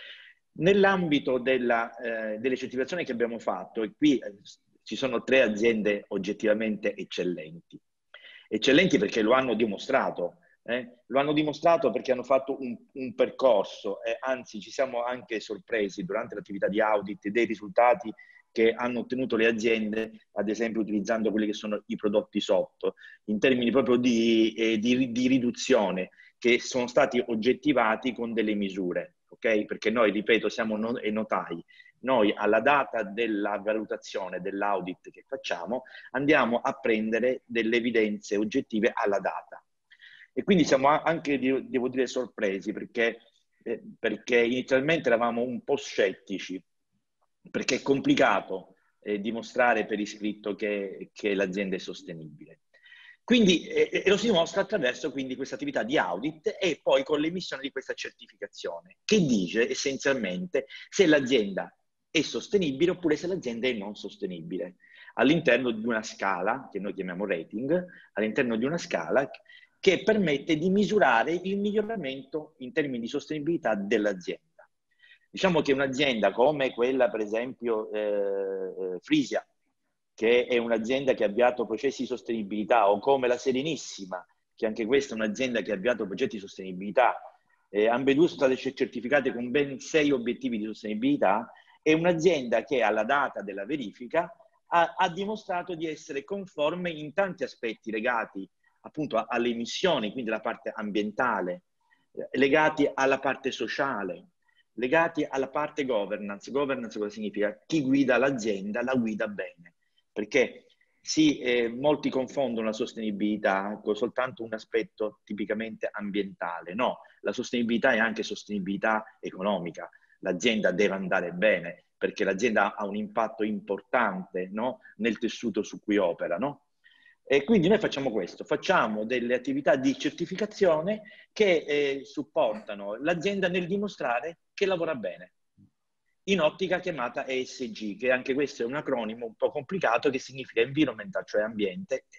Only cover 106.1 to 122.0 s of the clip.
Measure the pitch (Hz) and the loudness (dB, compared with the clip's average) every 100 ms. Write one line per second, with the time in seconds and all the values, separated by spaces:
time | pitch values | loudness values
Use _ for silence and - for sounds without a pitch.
106.1 | 101 101 101 - 127 143 127 113 110 104 | -4 -6 -10 -6 -2 -2 -4 -6 -6 -6
107.1 | 110 104 101 104 - - 160 131 139 131 | -6 -6 -2 -2 -4 -4 -2 2 2 4
108.1 | 120 135 131 107 98 101 110 123 131 110 | 4 2 0 -2 -4 -4 -4 -2 0 0
109.1 | 104 110 98 90 - - _ _ _ _ | -2 -6 -6 -10 -12 -20 _ _ _ _
110.1 | - 104 139 113 - - _ _ _ - | -8 -2 2 0 -2 -20 _ _ _ -4
111.1 | 156 156 127 123 123 117 120 147 143 135 | 2 4 4 0 2 0 0 0 0 0
112.1 | 131 127 143 131 113 110 110 117 117 110 | -2 -2 -2 -2 -2 -2 -2 -4 -4 -6
113.1 | 98 104 107 104 98 101 107 - 104 - | -2 -2 0 2 0 0 -4 -4 -2 -2
114.1 | - 127 117 113 110 - 117 104 - 107 | -2 -4 -6 -10 -10 -4 -4 -4 -4 -8
115.1 | - - 104 104 107 113 110 107 104 101 | -8 -12 -8 -4 -4 -6 -8 -8 -6 -4
116.1 | 101 98 92 87 85 85 101 120 87 - | -4 -4 -6 -8 -8 -8 -4 -2 -4 -10
117.1 | _ 104 104 117 123 117 117 135 113 113 | _ -6 -6 -4 -2 0 2 2 2 2
118.1 | 110 101 104 - 104 92 98 110 110 - | -2 -6 -8 -6 -6 -4 -2 0 0 -2
119.1 | - 90 92 98 95 85 82 85 - _ | -12 -12 -4 -2 -2 -4 -10 -14 -16 _
120.1 | _ 95 92 120 110 95 87 101 98 92 | _ -4 0 0 2 2 2 2 0 -2
121.1 | 95 87 87 107 92 85 - _ _ | -2 -2 0 2 2 -2 -12 _ _